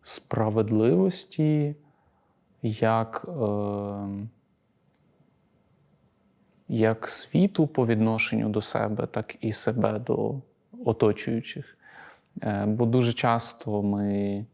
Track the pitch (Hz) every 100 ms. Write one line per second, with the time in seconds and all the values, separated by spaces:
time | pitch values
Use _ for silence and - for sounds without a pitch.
0 | - - - - 110 107 107 107 113 170
1 | 190 185 - - 156 151 147 147 _ _
2 | _ _ _ _ _ _ 117 110 113 113
3 | 113 - - 170 107 104 104 101 101 101
4 | 101 101 107 _ _ _ _ _ _ _
5 | _ _ _ _ _ _ _ _ _ _
6 | _ _ _ _ _ _ _ 117 110 110
7 | - - - 160 196 - 156 - 117 110
8 | 110 110 - 110 110 104 - 113 107 107
9 | - - - - 113 107 - 117 110 107
10 | 120 120 110 135 - _ _ 240 240 110
11 | 110 104 - 113 - - - - - -
12 | - - _ - 107 101 104 107 117 127
13 | 120 117 123 117 - - - 104 101 101
14 | 101 101 101 101 113